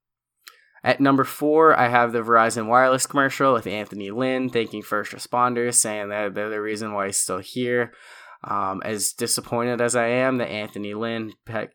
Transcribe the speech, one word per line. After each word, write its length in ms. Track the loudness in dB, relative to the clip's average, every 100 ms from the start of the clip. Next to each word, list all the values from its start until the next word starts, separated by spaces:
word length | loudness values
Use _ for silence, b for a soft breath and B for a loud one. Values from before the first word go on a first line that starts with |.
| _ _ _ _ -20 B B B
At 160 | 0 4
number 240 | 4 4
four, 520 | 2 0 2 6 8 6
I 100 | 4
have 240 | 4 2
the 80 | 0
Verizon 460 | 4 4 4 0 2
Wireless 400 | 4 6 2 0
commercial 460 | 0 0 2 2
with 140 | 2 0
Anthony 440 | -6 -6 -10 -8
Lynn 400 | -4 -2 -2 -2
thanking 320 | -2 -2 -6
first 300 | -6 -4 -4
responders, 600 | -10 -4 0 0 0 0
saying 340 | 0 0 -4 -6
that 240 | -4 -4
they're 160 | -4 -4
the 100 | -4
reason 320 | -4 -6 -6
why 140 | -4 -2
he's 100 | -2
still 200 | -4 -4
here. 540 | -6 -6 -2 0 -2 B B B B B
Um, 380 | -6 -4 -2 -4
as 280 | -6 -4 -4
disappointed 680 | -4 -4 -4 -4 -4 -2 0
as 160 | 0 0
I 100 | 0
am 320 | 0 0 0
that 100 | -4
Anthony 440 | -6 -8 -8 -8
Lynn 380 | -6 -6 -6 -8 -14
pe-, 220 | -10 -8 -8